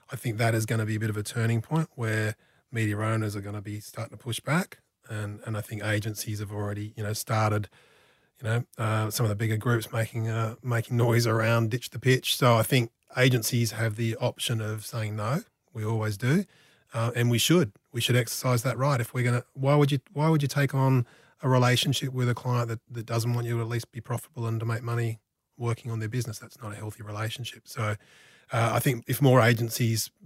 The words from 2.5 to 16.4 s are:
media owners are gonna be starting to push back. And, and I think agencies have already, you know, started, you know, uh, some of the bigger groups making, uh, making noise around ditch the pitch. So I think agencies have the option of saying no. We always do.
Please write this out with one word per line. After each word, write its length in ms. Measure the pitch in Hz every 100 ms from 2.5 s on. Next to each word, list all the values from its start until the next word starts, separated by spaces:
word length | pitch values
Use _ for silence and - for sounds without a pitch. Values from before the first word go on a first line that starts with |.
| _ _
media 260 | 117 107 104
owners 380 | 110 110 107 101
are 60 |
gonna 200 | 101 104
be 200 | 101 104
starting 360 | - - 113 113
to 60 |
push 160 | 120 113
back. 380 | - 156 185 - _ _ -
And, 320 | 107 107 101 -
and 120 | 107
I 40 |
think 220 | - 107
agencies 560 | 107 104 107 104 - 104
have 140 | 101
already, 400 | 104 101 104 107 113
you 80 |
know, 80 | 104
started, 560 | 110 - 110 107 104 104 _ _ _ _ _ _ _
you 60 | 110
know, 160 | 120 - -
uh, 320 | 110 110 110
some 160 | - 110
of 40 |
the 60 | 104
bigger 220 | 113 110
groups 340 | 123 117 107
making, 380 | 117 110 117 113
uh, 260 | 113 113 -
making 320 | 127 113 - 120
noise 320 | 120 117 117
around 440 | 113 110 117 113
ditch 180 | 123 -
the 100 | 117
pitch. 380 | 127 127 - -
So 180 | 127 117
I 80 |
think 280 | 110 131 117 _ _ 127
agencies 540 | 131 123 - 120 113
have 260 | - 113 104
the 180 | 113 113
option 460 | 123 - - 113
of 240 | 107 107 -
saying 320 | 117 107 107
no. 240 | 107 165 - _ _
We 100 | 113
always 320 | 107 113 107 101
do. 300 | 123 175